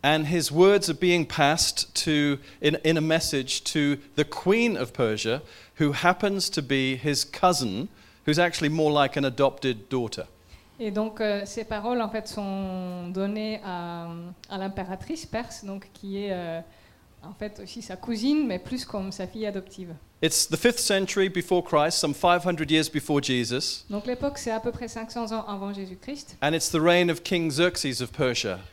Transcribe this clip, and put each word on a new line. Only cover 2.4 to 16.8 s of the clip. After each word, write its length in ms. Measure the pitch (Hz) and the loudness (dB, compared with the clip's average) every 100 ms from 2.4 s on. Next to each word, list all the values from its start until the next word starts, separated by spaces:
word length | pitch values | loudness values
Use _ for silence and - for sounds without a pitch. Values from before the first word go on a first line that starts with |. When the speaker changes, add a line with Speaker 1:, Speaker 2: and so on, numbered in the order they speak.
| - - | -6 0
Speaker 1:
in, 160 | 151 160 160 | 2 4 2
in 100 | 165 | 4
a 40 | |
message 640 | 156 160 - 143 123 - | 2 2 2 -2 -2 -4
to 320 | - 156 143 143 - | -2 0 2 0 -4
the 80 | - | -2
Queen 520 | 147 - 180 220 233 196 | -2 0 2 4 4 0
of 160 | 127 | -4
Persia, 500 | - 117 107 113 127 - - - - | 0 0 2 0 -2 -4 -20 -20 0
who 120 | 151 | 0
happens 560 | 135 175 180 208 196 - | 4 4 4 0 0 -2
to 120 | - | -4
be 340 | 131 135 131 127 | 0 0 2 0
his 280 | 147 139 | -2 -2
cousin, 640 | - - 185 156 120 95 180 - - _ - | -4 2 2 4 0 -2 -6 -12 -20 _ 0
who's 100 | 151 | 2
actually 340 | 175 - 147 | 2 2 0
more 200 | 160 151 | 2 4
like 240 | 147 139 147 | 4 4 2
an 80 | |
adopted 640 | 139 120 139 - 131 117 - | -2 4 2 2 -2 -2 -2
daughter. 360 | 131 113 - 82 - _ - - - | -2 -2 -6 -12 -14 _ -20 -20 -8
Speaker 2:
Et 140 | 220 | -4
donc, 280 | 196 220 214 | -2 -4 -2
euh, 240 | 214 202 | -2 -2
ces 200 | 202 - | -4 -10
paroles, 360 | 220 214 214 247 | -6 -4 -2 -2
en 80 | 214 | -2
fait, 200 | 220 214 | -4 -6
sont 800 | - 196 196 190 185 180 180 175 | -8 -6 -4 -4 -6 -6 -8 -6
données 520 | 185 196 214 214 214 | -4 -2 -2 -6 -6
à, 420 | 202 175 175 170 170 170 175 180 - | -8 -8 -8 -8 -10 -10 -12 -16 -12
à 80 | 196 | -8
l'impératrice 680 | 190 196 185 185 - 320 - | -6 -6 -8 -8 -8 -10 -6
perse, 380 | 226 240 - | -8 -8 -12
donc, 240 | 202 196 - | -10 -12 -12
qui 340 | - 196 196 202 | -16 -8 -6 -4
est, 40 | |
euh, 300 | 185 170 165 170 - | -4 -4 -8 -10 -20